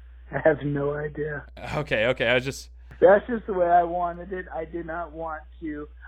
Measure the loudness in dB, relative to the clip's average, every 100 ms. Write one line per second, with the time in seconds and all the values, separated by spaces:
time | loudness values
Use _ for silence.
0 | -20 -20 -8 2 2 2 -2 -2 -2 -4
1 | -6 -6 -8 -8 -12 -14 -8 -6 -2 2
2 | 2 2 2 2 0 -8 -14 -20 -20 4
3 | 8 8 4 -6 -4 0 4 6 4 0
4 | -4 -6 -8 -10 -8 -10 -8 -8 -8 -8
5 | -8 -8 -8 -10 -14 -12 -10 -8 -12 -16